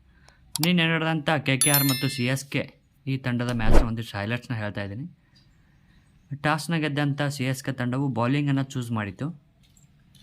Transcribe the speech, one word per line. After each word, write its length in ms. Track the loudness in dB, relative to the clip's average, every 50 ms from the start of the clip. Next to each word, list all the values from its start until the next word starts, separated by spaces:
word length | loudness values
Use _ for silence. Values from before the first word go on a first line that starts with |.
| _ _ -20 _ -20 -20 -20 _ -16 -10 -6 -2 0
ನಿನ್ನೆ 220 | 2 4 4 2
ನಡೆದಂಥ 420 | 2 2 0 0 0 -2 -2 0 0
ಕೆ 280 | 0 0 0 0 0
ಕೆ 120 | 2 2 2
ಆರ್ 140 | 2 2 2
ಮತ್ತು 240 | 0 0 0 -2
ಸಿ 180 | -4 -2 -2 -2
ಎಸ್ 240 | -2 -2 -4 -6 -6
ಕೆ 260 | -6 -6 -6 -8 -12 _ _ _ _ _ -8
ಈ 100 | -6 -6
ತಂಡದ 340 | -4 -4 -4 -4 -2 -2 -2
ಮ್ಯಾಚ್‌ನ 360 | -2 2 6 10 10 10 10
ಒಂದಿಷ್ಟು 300 | 6 -2 -6 -8 -8 -6
ಹೈಲೈಟ್ಸ್‌ನ 380 | -6 -4 -4 -4 -6 -6 -6 -6
ಹೇಳ್ತಾ 280 | -6 -6 -6 -6 -6 -8
ಇದ್ದೀನಿ. 340 | -8 -8 -10 -12 -12 -16 _ _ _ _ -20 _ _ _ _ _ _ _ _ _ _ -20 -20 _ _ _ _ _ -14 -8 -2 0
ಟಾಸ್‌ನ 320 | 0 0 0 -2 -2 -2
ಗೆದ್ದಂಥ 460 | 0 0 -2 0 0 0 0 0 -2
ಸಿ 220 | -2 -4 -2 -2 -2
ಎಸ್ 200 | -4 -4 -4 -6
ಕೆ 80 | -8
ತಂಡವು 360 | -6 -4 -4 -2 -2 -2 -2
ಬೌಲಿಂಗನ್ನು 560 | -2 0 0 0 0 0 0 0 0 0 0 -2
ಚೂಸ್ 280 | -2 -6 -6 -6 -4
ಮಾಡಿತು. 500 | -4 -4 -4 -4 -6 -8 -8 -8 -10 -12 _ _ _ _ _ _ _ _ _ _ _ _ _ _ -20 -20